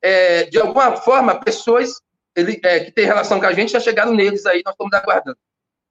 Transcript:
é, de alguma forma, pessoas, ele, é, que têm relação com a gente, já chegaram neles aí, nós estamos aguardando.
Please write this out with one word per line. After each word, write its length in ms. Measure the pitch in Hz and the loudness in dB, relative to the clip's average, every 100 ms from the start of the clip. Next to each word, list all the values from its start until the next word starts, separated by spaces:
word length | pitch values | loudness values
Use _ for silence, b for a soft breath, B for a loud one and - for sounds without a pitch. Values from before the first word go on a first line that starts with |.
é, 420 | 180 185 185 170 | 0 2 2 2
de 140 | 170 170 | 0 0
alguma 360 | 214 262 254 - | 0 2 0 0
forma, 420 | - 269 240 180 | 2 2 2 0
pessoas, 640 | - 220 - 233 - - _ _ _ - | -2 -4 0 0 0 -8 _ _ _ -4
ele, 240 | 175 214 | -2 -2
é, 220 | 180 170 165 | 0 0 -2
que 60 | |
têm 140 | - 208 | -2 0
relação 340 | 208 - 196 | 0 0 0
com 60 | 196 | 0
a 80 | |
gente, 180 | 180 214 | 0 0
já 80 | 240 | -2
chegaram 340 | 226 220 226 | -2 -2 0
neles 320 | 220 196 202 202 | 2 0 0 0
aí, 160 | 180 196 | -2 -2
nós 80 | |
estamos 200 | 190 196 | -8 -4
aguardando. 440 | 196 - 185 135 - _ _ _ _ _ | -2 0 -2 -4 -12 _ _ _ _ _